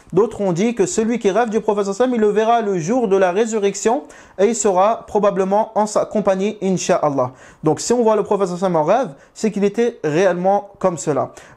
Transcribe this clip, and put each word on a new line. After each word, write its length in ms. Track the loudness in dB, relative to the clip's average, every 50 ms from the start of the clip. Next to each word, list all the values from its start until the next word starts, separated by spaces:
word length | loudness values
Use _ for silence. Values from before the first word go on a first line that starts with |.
| -18 -2 0
D'autres 280 | 0 0 0 -2 -2
ont 120 | -2 -2 0
dit 220 | 0 0 0 0
que 100 | 0 -2
celui 360 | 0 0 -2 -2 0 -2 0
qui 100 | 0 0
rêve 180 | 2 2 0 0
du 120 | -2 -2
prophète 240 | -2 0 -2 -2 -2
sallallahu 300 | -4 0 0 0 0 2
alayhi 60 | 2 2
wa 40 |
sallam, 80 | 2 2
il 80 | 2 2
le 40 |
verra 140 | 2 2 2
le 160 | 0 0 -2
jour 300 | -2 -2 -2 0 0 0
de 100 | 2 2
la 140 | 2 2 2
résurrection 720 | 2 0 -2 -2 -2 -2 -2 -2 -2 0 0 0 0 0 -4 -10 -18 -20 -20 -20 -2 0
et 60 | 0
il 100 | 0 2
sera 500 | 0 0 0 2 4 4 2 2 -2 -6
probablement 640 | -4 -2 0 2 2 2 0 0 0 0 0 0 -2 -2
en 100 | -2 -2
sa 200 | 0 0 -2 -2
compagnie, 520 | 0 -2 0 0 0 0 0 -2 -4 -4 -2
incha'Allah. 720 | -2 -2 -2 0 0 0 0 2 2 0 0 0 -2 -2 -4 -12 -20 -20 -18 _ -2
Donc 160 | 0 0 0
si 140 | 0 0 0
on 100 | 2 2
voit 140 | 2 2
le 80 | 2 0
prophète 240 | 0 0 0 0 -2
sallallahu 160 | -2 -4 -2
alayhi 200 | 0 0 0 2
wa 0 |
sallam 140 | 2 2 0
en 80 | 0
rêve, 80 | -4 -8 -16 -20 _ _
c'est 200 | -4 -4 -4 0
qu'il 100 | 0 0
était 380 | 0 0 0 -2 -2 -2 -4 -4
réellement 680 | -2 0 2 2 2 2 2 0 0 0 0 -2 -6 -10 _
comme 180 | -4 -2 -2 -2
cela. 320 | -4 -4 -2 -2 -4 -6 -8 -16 -20 -20 -6